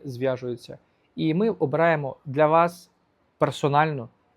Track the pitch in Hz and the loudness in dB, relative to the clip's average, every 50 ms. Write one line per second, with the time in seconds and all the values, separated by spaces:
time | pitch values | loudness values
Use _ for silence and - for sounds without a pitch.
0 | - 143 123 120 131 135 127 123 127 123 120 117 - - 135 - _ _ _ _ | -12 -14 -8 -4 -4 -4 -4 -4 -6 -10 -10 -12 -14 -18 -20 -20 _ _ _ _
1 | _ _ _ - 160 160 156 175 220 233 196 - 165 135 139 151 165 170 165 151 | _ _ _ -4 -2 0 0 0 0 -2 -2 -2 -2 -2 0 2 2 2 2 0
2 | 143 131 - - _ 147 127 143 156 151 160 165 170 170 175 - - _ _ _ | -2 -6 -10 -12 _ -8 0 2 4 4 6 4 4 2 0 -8 -18 _ _ _
3 | _ _ _ _ _ _ _ _ 156 143 127 - - 143 139 147 156 160 151 135 | _ _ _ _ _ _ _ _ -2 -2 0 -2 -2 2 2 2 2 2 -2 -6
4 | 117 117 - _ _ _ _ | -10 -12 -16 _ _ _ _